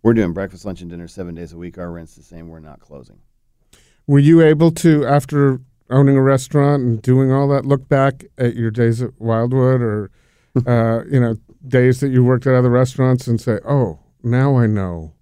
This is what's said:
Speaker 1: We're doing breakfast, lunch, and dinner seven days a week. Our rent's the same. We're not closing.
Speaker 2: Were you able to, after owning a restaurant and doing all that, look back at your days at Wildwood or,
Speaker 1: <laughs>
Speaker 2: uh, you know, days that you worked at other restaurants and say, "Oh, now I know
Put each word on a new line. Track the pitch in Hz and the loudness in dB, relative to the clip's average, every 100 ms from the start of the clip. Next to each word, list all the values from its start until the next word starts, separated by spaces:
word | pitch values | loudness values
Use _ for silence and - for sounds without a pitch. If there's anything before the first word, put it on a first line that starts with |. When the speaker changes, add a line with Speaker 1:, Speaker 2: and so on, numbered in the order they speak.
Speaker 1:
We're | 113 | 2
doing | 117 92 | 2 0
breakfast, | 85 98 92 | -4 -10 -10
lunch, | 101 87 | -14 -12
and | 90 | -14
dinner | 85 85 | -16 -16
seven | - 87 | -14 -14
days | 82 82 | -12 -16
a | 85 | -16
week. | 87 87 | -16 -14
Our | 87 | -14
rent's | 85 80 _ | -14 -18 _
the | |
same. | 80 85 82 | _ -20 -20
We're | 80 | -20
not | 78 71 | -20 -20
closing. | _ 71 60 50 _ _ _ _ _ _ _ _ - | _ -20 -20 _ _ _ _ _ _ _ _ _ 2
Speaker 2:
Were | 143 | 4
you | 143 165 | 6 6
able | 160 151 165 | 6 4 2
to, | 165 170 151 127 | 2 2 2 2
after | 143 139 147 139 131 _ _ _ | -2 0 0 0 -2 _ _ _
owning | 127 139 139 | 2 4 4
a | |
restaurant | 135 135 131 147 143 143 | 2 0 0 0 0 0
and | 123 113 | -2 -4
doing | 120 127 131 | 0 2 2
all | 135 139 | 0 0
that, | 139 | -2
look | 135 139 - | -2 -4 0
back | 139 135 131 - - | 0 0 -2 -20 -4
at | 123 | -4
your | 120 113 | -2 -6
days | 110 117 113 | 0 -2 0
at | 123 _ | -6 _
Wildwood | 113 113 120 131 127 127 | -4 -2 0 0 2 0
or, | 117 107 98 _ _ _ _ 131 | -2 -6 -8 _ _ _ _ -4
Speaker 1:
<laughs> | 123 | 0
Speaker 2:
uh, | 120 113 113 - | 0 0 -4 -2
you | 139 | -2
know, | 120 117 _ _ 131 | 0 -4 _ _ -2
days | 127 123 127 | 2 2 0
that | 139 | 0
you | 127 | 2
worked | 123 127 135 | 2 2 0
at | |
other | 127 123 | 2 2
restaurants | 120 127 - 127 127 127 | 2 0 0 0 0 -2
and | 117 | -4
say, | - 107 - | -2 -6 -2
"Oh, | 143 110 76 _ _ | -2 -2 -6 _ _
now | 117 123 135 131 | -4 0 2 2
I | 113 | 2
know | 107 95 85 80 _ | 0 -4 -8 -14 _